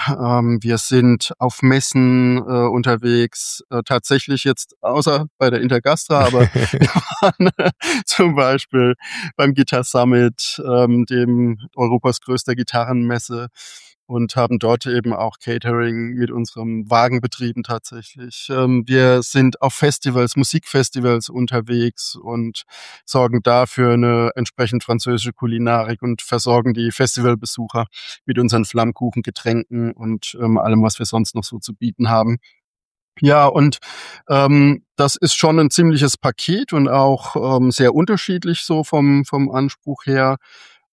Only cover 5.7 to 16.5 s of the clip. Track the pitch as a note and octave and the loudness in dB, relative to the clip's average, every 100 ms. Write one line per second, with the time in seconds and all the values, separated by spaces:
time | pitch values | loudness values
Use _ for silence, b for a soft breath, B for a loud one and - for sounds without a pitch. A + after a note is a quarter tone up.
5.7 | B2 C#3 D#3 - D3 C3 B2 A#2+ B2+ B2+ | 0 0 -2 0 2 4 4 2 2 -2
6.7 | C3+ C#3 F3 - - G3 - F#3 - F3+ | 2 2 0 -4 0 0 2 0 2 -2
7.7 | - E4 C#4+ - - F3 C#3+ C3 C3+ - | -2 -4 -4 -2 2 2 4 2 0 0
8.7 | C3 B2 B2 B B E3 - C#3+ C#3 C3 | 2 2 0 B B -8 0 2 2 0
9.7 | B2+ B2+ B2+ B2 B2 A#2+ A#2+ - - C#3 | -2 0 0 4 4 2 0 -8 -8 -2
10.7 | B2 B2 A#2+ A#2 B2 B2 A#2+ A#2+ A2 A#2 | 2 2 2 0 0 0 0 0 -4 -10
11.7 | - A#2+ A#2+ B2+ A#2+ - B2+ - A#2+ A#2+ | -4 0 0 0 -4 -4 -6 -4 -4 -4
12.7 | A#2+ A#2 B2 A#2+ A#2+ - A#2+ A#2+ B B | -4 -2 -2 -2 -4 -6 -10 -12 B B
13.7 | B B _ - A#2+ A#2 - A#2 A#2+ A2+ | B B _ -8 -4 -2 0 0 0 0
14.7 | A#2 C3 A#2+ A#2+ G2 A2 - - A#2 A#2+ | 0 -2 -4 -2 -4 -6 -6 -8 -6 -4
15.7 | A#2 A#2 A2+ A#2 B2 A#2+ A#2+ A#2 | -2 -4 -4 -8 -4 -4 -4 -8